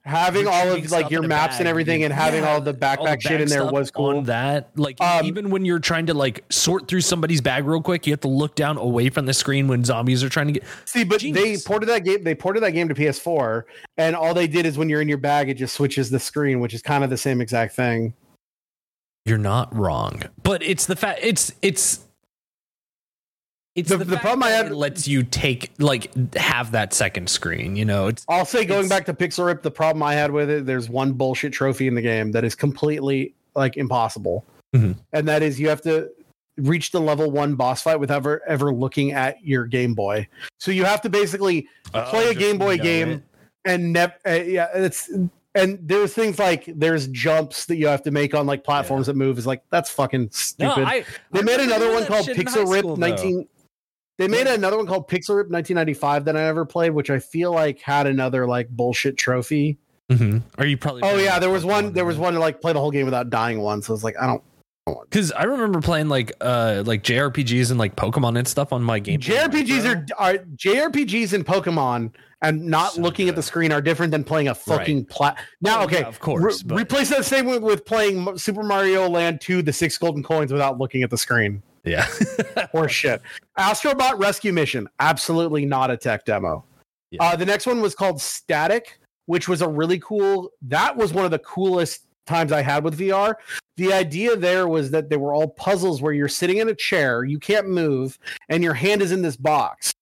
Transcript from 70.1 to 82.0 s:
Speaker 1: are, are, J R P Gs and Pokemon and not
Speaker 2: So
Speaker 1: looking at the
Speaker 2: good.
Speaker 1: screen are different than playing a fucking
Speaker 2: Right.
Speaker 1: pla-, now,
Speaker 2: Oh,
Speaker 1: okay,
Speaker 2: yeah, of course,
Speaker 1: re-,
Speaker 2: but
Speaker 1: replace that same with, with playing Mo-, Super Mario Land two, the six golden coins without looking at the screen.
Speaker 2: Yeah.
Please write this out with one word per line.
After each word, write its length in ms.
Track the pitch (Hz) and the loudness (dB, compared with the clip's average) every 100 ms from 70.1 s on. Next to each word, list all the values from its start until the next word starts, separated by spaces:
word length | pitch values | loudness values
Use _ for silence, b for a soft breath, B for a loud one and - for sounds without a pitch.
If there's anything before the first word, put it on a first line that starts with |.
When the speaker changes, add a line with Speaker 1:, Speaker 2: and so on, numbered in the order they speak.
| - | -2
Speaker 1:
are, 120 | 190 190 | 0 0
are, 20 | 180 135 | -4 -4
J 240 | 190 240 | 0 2
R 100 | 311 | 2
P 140 | 277 247 | 0 0
Gs 280 | 220 214 | 0 0
and 120 | 196 156 | -2 0
Pokemon 640 | 190 180 165 131 120 113 - b b | 0 2 0 2 0 -4 -8 b b
and 240 | 156 156 165 | 0 0 0
not 280 | 156 185 | 2 2
Speaker 2:
So 80 | 170 | 0
Speaker 1:
looking 260 | 170 - 185 | -2 0 0
at 60 | 165 | 0
the 60 | |
Speaker 2:
good. 40 | 151 | -2
Speaker 1:
screen 240 | 170 165 | 0 2
are 80 | 147 | 2
different 300 | 147 160 170 | 0 0 0
than 120 | 151 | 0
playing 240 | 135 156 143 | 0 0 0
a 80 | 120 | -2
fucking 420 | - 156 - 143 | 0 0 0 -2
Speaker 2:
Right. 120 | - | -2
Speaker 1:
pla-, 260 | - 143 - B B | 0 0 0 B B
now, 200 | 196 226 | 0 2
Speaker 2:
Oh, 20 | |
Speaker 1:
okay, 160 | 185 175 | 2 0
Speaker 2:
yeah, 60 | 117 | -2
of 120 | 110 | -6
course, 400 | - 139 202 - | -4 0 0 0
Speaker 1:
re-, 40 | - | -4
Speaker 2:
but 100 | 190 | -4
Speaker 1:
replace 320 | 220 269 - | 0 0 2
that 160 | 277 - | 0 2
same 200 | 269 254 | 0 2
with, 160 | 247 | 0
with 240 | 220 208 - | 2 0 0
playing 340 | 220 208 190 | 0 2 0
Mo-, 160 | 180 185 | -2 -4
Super 260 | - 202 | -4 -2
Mario 460 | 214 196 196 190 185 | 0 2 4 4 2
Land 320 | 170 170 156 | 2 0 -2
two, 200 | - 185 | -2 -2
the 120 | 151 | 0
six 240 | - 165 - | 0 -2 0
golden 260 | 170 147 | -2 -2
coins 280 | - 160 143 | -2 0 0
without 260 | 143 139 127 | 0 0 -2
looking 260 | 131 127 | -4 -2
at 60 | 127 | 0
the 80 | 120 | 0
screen. 440 | - 120 104 101 - _ - | 0 2 2 -2 -10 _ -4
Speaker 2:
Yeah. 220 | - | -2